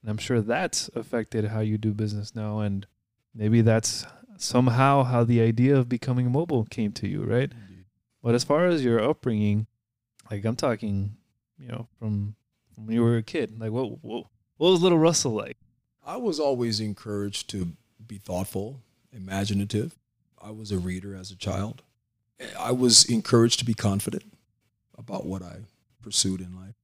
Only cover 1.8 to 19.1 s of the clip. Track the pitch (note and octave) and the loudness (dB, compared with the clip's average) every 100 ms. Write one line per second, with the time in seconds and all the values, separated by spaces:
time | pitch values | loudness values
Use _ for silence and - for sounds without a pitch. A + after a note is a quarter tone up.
1.8 | A2 G#2 G#2+ G#2 G#2 A2+ G#2+ G#2+ G#2 G2 | 0 0 -2 -4 -8 -8 -6 -2 -2 -4
2.8 | - _ _ _ _ A#2+ G#2+ A#2 A2+ A2+ | -6 _ _ _ _ -4 2 6 6 4
3.8 | A2+ - - - - - - B2 B2+ A#2 | 2 -6 -10 -18 -20 -10 -2 2 4 4
4.8 | C3+ C#3 B2+ B2 A#2 A#2+ A2+ A2 B2 C#3 | 4 4 4 2 4 6 4 4 4 4
5.8 | A#2+ B2 - B2 B2 B2+ E3+ C#3+ A2 - | 2 -2 -2 0 2 0 0 0 -2 -2
6.8 | G#2+ - G2+ G2 - A#2 C3+ A#2+ G2 F#2 | -4 -2 -4 -4 -2 0 -2 -6 -20 -20
7.8 | F#2 _ _ _ A#2+ A#2+ - D3 F3+ E3+ | -20 _ _ _ 0 0 2 2 4 2
8.8 | B2 A#2 A2 D3+ - G#2+ G#2 G2+ A2 _ | 2 4 2 0 0 0 2 2 -2 _
9.8 | _ _ _ _ - G#2 G#2+ A#2+ C#3+ A2 | _ _ _ _ -12 -6 -4 -2 -2 -2
10.8 | G#2+ G2 G2+ G#2 _ _ _ _ C3 A#2+ | -2 -2 -4 -6 _ _ _ _ -12 -12
11.8 | A#2 _ A2 G#2 G2+ G#2+ _ _ _ - | -12 _ -4 -2 -4 -8 _ _ _ -18
12.8 | G#2+ A2+ A#2 A#2 A2 E3+ A2 A2 A2 A2+ | -4 2 4 2 -2 -4 -6 -6 -6 -4
13.8 | B2+ - A#2 A2+ - _ _ _ E3 F#3 | -6 -8 -10 -10 -10 _ _ _ 2 4
14.8 | F3+ E3+ E3 E3 C#3+ G#2+ G2+ - _ _ | 4 6 4 4 0 -2 -6 -12 _ _
15.8 | _ _ - G3 A#3+ D3+ D3 C3 A#2+ G#2+ | _ _ -14 -6 -4 0 0 0 0 -2
16.8 | G#2+ G2+ A2 G#2 G2+ G2+ - G2+ F2 E2 | -4 -8 -6 -6 -4 -6 -8 -6 -6 -8
17.8 | _ _ A2+ G2+ - F2+ F#2 F#2+ G2+ C3+ | _ _ -18 -18 -6 -6 -4 -6 -8 -12
18.8 | _ _ _ | _ _ _